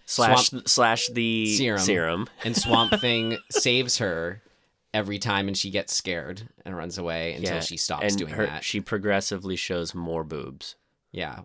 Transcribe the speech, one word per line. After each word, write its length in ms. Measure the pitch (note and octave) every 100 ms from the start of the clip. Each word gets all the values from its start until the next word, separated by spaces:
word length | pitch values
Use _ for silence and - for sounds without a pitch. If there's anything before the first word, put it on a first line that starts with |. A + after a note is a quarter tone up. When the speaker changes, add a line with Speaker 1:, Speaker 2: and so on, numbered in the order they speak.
| -
Speaker 1:
Slash, 440 | - A2+ B2 -
Speaker 2:
Swamp 180 | B2+ -
Speaker 1:
slash 400 | C3+ A2+ A2+ -
the 380 | A#2+ A2+ A2+ A2 G#2+
Speaker 2:
serum. 240 | B2+ G2
Speaker 1:
serum. 480 | F#2+ F2+ E2 F2 A2+ -
Speaker 2:
And 120 | A2+ A2
Swamp 360 | B2 A2+ A2+
Speaker 1:
<laughs> 60 | -
Speaker 2:
Thing 380 | B2 A#2 A2+ A2+ -
saves 500 | - C3 B2 A#2+ -
her 420 | G#2 E2 E2+ G#2 _ _ _ _ -
every 240 | G#2+ G2+ G2+
time, 280 | A3 C#3 G2
and 80 | F#2+
she 120 | G2+
gets 240 | G2 -
scared 560 | - F#2+ E2+ C#2 G2 A2+ _ -
and 100 | F2+
runs 220 | E2+ E2+
away 380 | E2+ E2 E2 C#2+
until 180 | F#2 E2
Speaker 1:
Yeah, 40 |
Speaker 2:
she 160 | D#2+ D#2+
stops 260 | - D2 G#2
Speaker 1:
and 120 | G2+
Speaker 2:
doing 160 | D#2+
Speaker 1:
her, 140 | D#2+ F2
Speaker 2:
that. 160 | D2+ -
Speaker 1:
she 160 | G2+
progressively 760 | - G#2+ G2+ G2 - F#2+ F#2+ F2+
shows 380 | - F2+ E2 F2+
more 280 | E2+ E2 D#2
boobs. 500 | D2+ - C2+ - - _ _ _
Speaker 2:
Yeah, 280 | - D#2 -